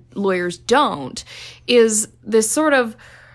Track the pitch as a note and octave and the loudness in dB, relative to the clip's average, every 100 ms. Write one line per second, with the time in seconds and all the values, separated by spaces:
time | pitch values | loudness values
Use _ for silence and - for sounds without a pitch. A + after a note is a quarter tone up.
0 | - - G3 F#3 F3+ F3 - B3+ B3+ E3 | -12 -4 -2 -2 -4 -8 0 2 2 -2
1 | C3 - - - - - - A#3+ A3+ G#3 | -10 -12 -16 -20 -20 -12 0 4 4 0
2 | - _ - A3 A3 D4+ D#4 C4+ A#3 - | -6 _ -2 0 0 0 2 2 0 -8
3 | - - - | -20 -20 -20